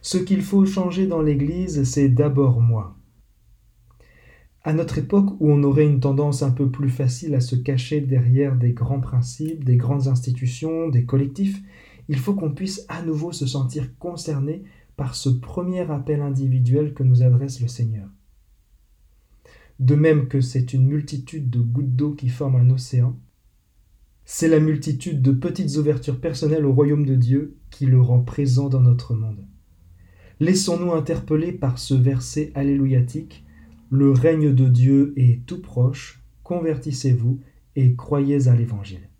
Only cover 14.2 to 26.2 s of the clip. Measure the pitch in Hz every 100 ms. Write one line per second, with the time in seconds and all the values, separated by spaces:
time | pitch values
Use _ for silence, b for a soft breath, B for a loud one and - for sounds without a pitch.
14.2 | - 143 139 175 B B B - 131 -
15.2 | 135 123 - 175 180 185 160 143 127 147
16.2 | 143 135 135 131 123 135 151 - 127 123
17.2 | 127 123 139 - 120 - 117 107 98 -
18.2 | _ _ _ _ _ _ _ _ _ _
19.2 | _ _ b b b - 127 147 160 151
20.2 | 127 139 127 131 123 131 135 147 147 143
21.2 | - 160 131 120 117 127 131 127 147 147
22.2 | 127 - 139 127 123 131 - 123 123 -
23.2 | - _ _ _ _ _ _ _ _ _
24.2 | - - 165 156 156 147 156 131 180 147
25.2 | 131 131 175 180 156 147 147 131 - 127